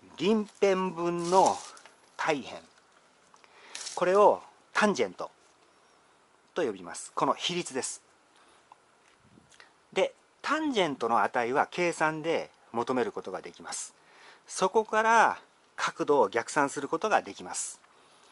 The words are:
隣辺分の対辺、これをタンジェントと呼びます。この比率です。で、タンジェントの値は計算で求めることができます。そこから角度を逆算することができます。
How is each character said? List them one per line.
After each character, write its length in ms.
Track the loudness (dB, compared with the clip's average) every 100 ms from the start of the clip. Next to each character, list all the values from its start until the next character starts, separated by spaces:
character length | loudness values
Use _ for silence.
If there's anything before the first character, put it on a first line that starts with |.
| -20 -4
隣 280 | 0 0 -2
辺 460 | 0 0 2 -2
分 380 | -4 -4 -4 2
の 280 | 4 4 2 -8 -20 -20 _ _ -8
対 240 | -4 -2
辺、 200 | -4 -16 -20 _ _ _ _ _ _ _ _ -20 -18 -14 -12 -2
こ 100 | 2
れ 100 | 6
を 260 | 6 6 -4 _ _
タ 140 | 0 2
ン 60 |
ジ 100 | 2
ェ 60 | -2
ン 40 |
ト 180 | -4 -12 _ _ _ _ _ _ _ _ _ _ _ _
と 100 | -4
呼 80 | -4
び 120 | -4
ま 120 | -12 -14
す。 160 | -12
こ 120 | -4 -2
の 80 |
比 220 | 0 -2 -4
率 180 | -4
で 80 | -6
す。 200 | -6 -10 _ _ _ _ _ _ _ -20 _ _ _ _ _ -20 _ -20 -20 _ _
で、 200 | -2 -2 -2 _ _
タ 160 | -4 -2
ン 160 | 0
ジ 80 | 0
ェ 80 | 0
ン 60 | 0
ト 140 | 0
の 140 | 2
値 300 | 2 0 0
は 140 | 0 0
計 220 | 0 -2
算 300 | 0 -2 -2
で 280 | -2 -2 -4 _ _
求 220 | -6 -2
め 100 | 0
る 80 | -2
こ 100 | -4
と 100 | -10
が 100 | -12
で 100 | -14
き 100 | -18
ま 120 | -14
す。 200 | -12 -12 _ _ -20 -20 -20 _
そ 220 | -2 0
こ 160 | 2 0
か 180 | 0
ら 340 | 4 6 6 2 -10 _ _ -6
角 300 | -6 -4 2
度 160 | 4
を 80 | 4
逆 220 | 2 -2
算 180 | 0 0
す 100 | -2
る 60 | -4
こ 120 | -4
と 100 | 0
が 120 | 0
で 120 | 0
き 100 | -14
ま 100 | -12
す。 260 | -10 -10 -12 _ _ _ _ _